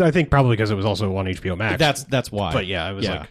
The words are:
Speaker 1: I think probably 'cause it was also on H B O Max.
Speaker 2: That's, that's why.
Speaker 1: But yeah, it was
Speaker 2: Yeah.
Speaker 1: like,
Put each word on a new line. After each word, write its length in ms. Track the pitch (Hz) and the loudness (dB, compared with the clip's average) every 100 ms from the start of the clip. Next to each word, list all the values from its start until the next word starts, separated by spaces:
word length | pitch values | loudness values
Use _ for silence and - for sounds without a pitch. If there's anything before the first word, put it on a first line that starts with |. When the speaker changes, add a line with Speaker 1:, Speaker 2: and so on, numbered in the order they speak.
Speaker 1:
I 100 | 175 | 2
think 180 | 165 151 | 4 2
probably 240 | 143 131 110 | 4 4 4
'cause 160 | 107 | 2
it 40 | 104 | 0
was 100 | 104 | 0
also 280 | 101 104 95 | 0 0 -2
on 100 | 95 | -4
H 140 | 92 | -4
B 80 | 95 | -4
O 80 | 87 | -4
Max. 200 | 110 127 | -2 2
Speaker 2:
That's, 280 | 151 135 - | 0 0 -2
that's 260 | 135 - | -2 -2
why. 220 | 104 95 | -2 -2
Speaker 1:
But 140 | 117 92 | -2 -2
yeah, 220 | 92 82 | -4 -4
it 40 | |
was 100 | 98 | -4
Speaker 2:
Yeah. 160 | 98 90 | -4 -4
Speaker 1:
like, 100 | - | -8